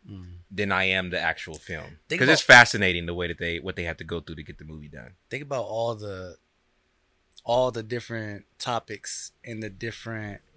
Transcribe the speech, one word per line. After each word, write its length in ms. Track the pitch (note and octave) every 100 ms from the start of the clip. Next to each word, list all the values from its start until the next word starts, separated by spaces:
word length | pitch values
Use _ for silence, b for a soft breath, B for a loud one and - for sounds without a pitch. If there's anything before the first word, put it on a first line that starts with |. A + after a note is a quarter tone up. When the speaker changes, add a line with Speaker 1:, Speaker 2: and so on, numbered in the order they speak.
| -
Speaker 1:
Mm. 280 | G2 F2+ F2 -
Speaker 2:
than 220 | G2 G2+
I 120 | F#2+
am 260 | F#2+ F#2 F2+
the 100 | F2
actual 340 | E2 D#2+ -
film. 440 | D#2+ - D#2+ D2 - -
Speaker 1:
Think 120 | E3+
Speaker 2:
'Cause 80 | C3
it's 140 | D#3
Speaker 1:
about 100 | - B2
Speaker 2:
fascinating 500 | A#2 G#2+ G2 F2 E2+
the 80 |
way 140 | F2 F2
that 100 | E2+
they, 220 | E2+ E2+
what 160 | F#2 F#2
they 80 |
have 120 | E2+ E2
to 60 |
go 140 | D#2+ E2+
through 140 | - D#2+
to 60 |
get 160 | F2+ D#2
the 60 |
movie 240 | D2+ D#2 D2
done. 240 | D2 B1 - _
Speaker 1:
Think 140 | C3
about 180 | C#3+ C3+ G#2+
all 280 | A2 A#2
the, 420 | A2+ G#2 F#2 F2+ - _ _ _ _ _ _ _ _ _ -
all 260 | - A#2+ B2+
the 140 | A#2
different 600 | A2 A#2+ - A#2 G#2+ G2+ - -
topics 720 | - A#2 - G#2 - - - -
and 180 | - A2
the 80 | A2
different 720 | F#2+ A#2 - A#2 A2+ G#2 G2+ _